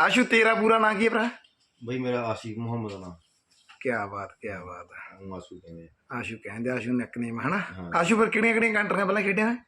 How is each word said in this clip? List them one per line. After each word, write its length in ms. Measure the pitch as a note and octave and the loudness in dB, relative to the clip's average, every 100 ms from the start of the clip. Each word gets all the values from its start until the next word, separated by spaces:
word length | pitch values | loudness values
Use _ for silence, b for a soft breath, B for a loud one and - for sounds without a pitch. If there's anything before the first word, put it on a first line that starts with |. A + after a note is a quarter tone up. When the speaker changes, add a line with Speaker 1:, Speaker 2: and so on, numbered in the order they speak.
Speaker 1:
ਆਸ਼ੂ, 240 | F3+ A#3 | 4 4
ਤੇਰਾ 300 | - A3+ A3 | 4 6 6
ਪੂਰਾ 240 | A3 A3 A3+ | 4 4 6
ਨਾਂ 160 | G#3+ | 4
ਕੀ 100 | G3+ | 4
ਹੈ 60 | A3+ | 2
ਭਰਾ? 200 | G#3+ A#3+ - _ _ _ _ | 2 -2 -4 _ _ _ _
Speaker 2:
ਬਈ, 140 | A#2+ B2+ | -6 -4
ਮੇਰਾ 220 | B2+ B2 | -2 0
ਆਸ਼ਿਕ 380 | A2+ A2 A2+ G#2+ | -2 -4 -6 -6
ਮੁਹੰਮਦ 340 | A#2 A#2 G#2+ | -4 -4 -6
ਨਾਂ। 180 | G2 F2+ E2+ _ _ _ _ - - | -8 -12 -16 _ _ _ _ -20 -8
Speaker 1:
ਕਿਆ 260 | C3 A#2 G2+ | -4 -4 -4
ਬਾਤ, 220 | G2+ F#2+ - | -8 -10 -12
ਕਿਆ 240 | A2 F2+ | -12 -10
ਬਾਤ 220 | F2+ F2 F2 | -12 -14 -16
ਆ। 320 | - - G2 | -18 -18 -16
Speaker 2:
ਉਹਨੂੰ 180 | F#2+ F#2 | -14 -12
ਆਸ਼ੂ 220 | - F2+ | -14 -18
ਕਹਿੰਦੇ 260 | E2+ E2+ | -18 -18
ਆ। 340 | E2 _ - A#2+ | -20 _ -12 -8
Speaker 1:
ਆਸ਼ੂ 180 | A2 A2+ | -8 -10
ਕਹਿੰਦੇ, 340 | G2+ G#2+ A#2+ | -10 -6 -4
ਆਸ਼ੂ 220 | B2+ A#2 | -4 -2
ਨਿਕਨੇਮ 480 | B2 A2 A#2+ A#2 A2+ | -2 -2 -6 -6 -4
ਹੈ 80 | C3+ | -2
ਨਾ? 100 | G3 | -2
Speaker 2:
ਹਾਂ। 400 | E3+ - - E3+ | -4 -10 -2 0
Speaker 1:
ਆਸ਼ੂ, 180 | F3 A3 | 4 4
ਫਿਰ 120 | A3 | 4
ਕਿਹੜੀਆਂ 240 | A3+ A3+ | 4 2
ਕਿਹੜੀਆਂ 220 | A3 A3+ | 4 2
ਕੰਟਰੀਆਂ 320 | G#3 G3+ F3+ G3 | 2 0 0 2
ਪਹਿਲਾਂ 160 | G#3 | 2
ਖੇਡਿਆ? 340 | G3 G3 G#3+ A#3+ | 2 2 2 0